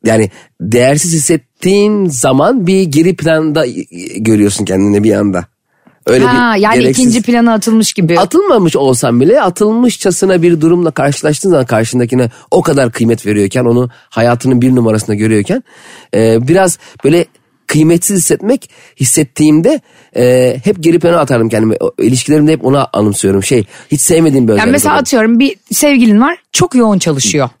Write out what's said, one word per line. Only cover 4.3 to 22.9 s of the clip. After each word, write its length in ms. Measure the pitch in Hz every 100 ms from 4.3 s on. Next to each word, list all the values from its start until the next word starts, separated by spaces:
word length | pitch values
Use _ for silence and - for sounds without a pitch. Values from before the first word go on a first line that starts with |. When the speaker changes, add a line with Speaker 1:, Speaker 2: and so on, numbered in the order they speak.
| 107 104 98 95
Speaker 1:
kendini 380 | 95 101 101
bir 100 | 107
anda. 320 | 101 104 90 90 _ _ _ _ _ -
Öyle 200 | - -
Speaker 2:
Ha, 280 | 247 240 214
Speaker 1:
bir 60 |
Speaker 2:
yani 180 | 208 240
Speaker 1:
gereksiz 260 | 247 262 254
Speaker 2:
ikinci 160 | 233
plana 320 | 220 240 233
atılmış 400 | 220 226 220 208
gibi. 260 | - 165 170
Speaker 1:
Atılmamış 560 | - 330 403 254 165 143
olsan 460 | 135 123 135 120
bile 200 | 143 247
atılmışçasına 1000 | 202 175 208 226 247 - 202 175 190 185
bir 200 | 170 165
durumla 300 | 165 175 165
karşılaştığın 580 | - 139 143 156 151 196
zaman 160 | 160 127
karşındakine 640 | 110 113 127 117 127 120 - _
o 100 | -
kadar 300 | - 139 127
kıymet 340 | - 113 113 101
veriyorken, 400 | 104 98 127 123
onu 240 | 120 123 - _
hayatının 520 | - 117 120 123 127
bir 140 | 127 127
numarasında 380 | 113 110 104 101
görüyorken, 480 | 110 110 101 202 - - - - - 104
e, 320 | 113 113 123
biraz 320 | 175 185 - - -
böyle 220 | 139 170 170 _ _ _ -
kıymetsiz 500 | 151 156 175 - 196
hissetmek, 520 | - 156 202 269 - _ - _
hissettiğimde, 840 | 135 - 147 - 151 151 180 302 _ _ _ -
e, 420 | 123 127 127 131
hep 200 | 190 196
geri 160 | 160 160
plana 200 | 170 170
atardım 300 | - 123 113
kendimi. 260 | 110 110 107
O, 120 | - -
ilişkilerimde 500 | 110 127 - 151 151
hep 140 | 160 127
onu 220 | 139 131